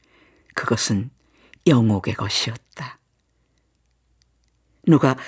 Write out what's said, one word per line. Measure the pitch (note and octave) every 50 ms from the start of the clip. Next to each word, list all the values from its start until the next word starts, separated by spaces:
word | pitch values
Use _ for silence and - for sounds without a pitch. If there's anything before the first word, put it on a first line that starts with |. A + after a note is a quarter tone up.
| _ _ _ _ _ _ _ _ _ _ -
그것은 | - - - A#2 A2 - - A2 G2 A2 C3 - _ _ _ _ _ _ _ _ - - F3
영옥의 | D3 A#2+ A2+ A2 G#2 F#2+ - - A2
것이었다. | - G#2+ G#2 - - - A#2 A2+ - _ _ - - D3 - - _ _ _ _ _ _ _ _ _ _ _ _ _ _ _ _ _ _ _ _ _ _ _ _ _ _ _ _ _ _ _ _ _ _ _ _ _ - -
누가 | D#3+ C3+ - C3 C3 C3 -